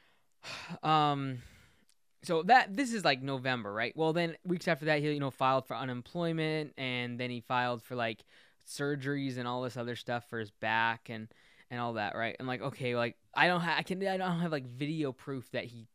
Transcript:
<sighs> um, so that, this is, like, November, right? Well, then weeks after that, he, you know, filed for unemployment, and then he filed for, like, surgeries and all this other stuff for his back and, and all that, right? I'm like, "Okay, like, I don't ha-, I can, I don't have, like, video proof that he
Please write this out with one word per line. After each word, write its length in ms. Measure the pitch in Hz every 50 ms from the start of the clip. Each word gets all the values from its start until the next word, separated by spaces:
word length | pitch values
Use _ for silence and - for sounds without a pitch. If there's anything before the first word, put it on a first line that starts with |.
| _ _ _ _ _ _ _ _
<sighs> 400 | - - - - - - 170 -
um, 560 | - 151 156 156 151 147 143 139 139 135 131 123 - - - - - _ _ _ _ _ _ _ _ _ _ _
so 200 | - - 170 160
that, 340 | 160 185 247 254 - 202 196
this 160 | 220 285 240
is, 120 | 233 214 165
like, 180 | 156 139 127
November, 500 | 131 139 135 131 123 131 127 123 104 101
right? 240 | 101 107 117 117 -
Well, 160 | 151 160 160
then 240 | 160 175 170 165 156 - -
weeks 240 | 185 180 170 - 185
after 160 | 165 143 156
that, 140 | 156 151 147
he, 100 | 147 151
you 100 | 147 147
know, 100 | 143 135
filed 360 | - - 135 131 135 131 -
for 80 | - -
unemployment, 1000 | 113 135 131 123 123 120 - - 175 170 165 160 160 156 156 156 156 151 - -
and 420 | - 131 131 123 123 120 120 120 120
then 120 | 127 123
he 100 | 123 120
filed 420 | - - 131 123 123 123 123 117
for, 120 | - - 127
like, 300 | 123 117 113 113 - - _ - - - _ _ _ _
surgeries 720 | - - - 143 143 147 143 131 139 143 143 139 135 123 127
and 100 | 123 123
all 140 | 123 123
this 160 | 127 123 110 131
other 180 | 120 120 120
stuff 320 | - - - 120 120 - -
for 100 | - 113
his 120 | 110 104
back 580 | - _ - 110 110 113 113 117 113 113 - -
and, 200 | 117 110 110 110 - - _ _ - - - _
and 100 | 127 120
all 140 | 120 120 117
that, 200 | 110 104 92 -
right? 220 | 107 113 113 - -
I'm 80 | 127
like, 140 | 127 127 110
"Okay, 340 | 104 135 - - 135 123 120
like, 220 | 120 117 120 - - _ _ -
I 120 | 143 151
don't 140 | 175 180 175
ha-, 140 | 170 170 147 147
I 40 |
can, 240 | 170 - 190 190 196
I 120 | 190 190 185
don't 220 | 185 185 170 165
have, 120 | 175 170
like, 140 | 160 143 127
video 460 | 123 120 127 147 143 160 156 147 135
proof 380 | 127 - - 143 139 131 117 -
that 120 | - 120 98
he 220 | 120 117 117 113 -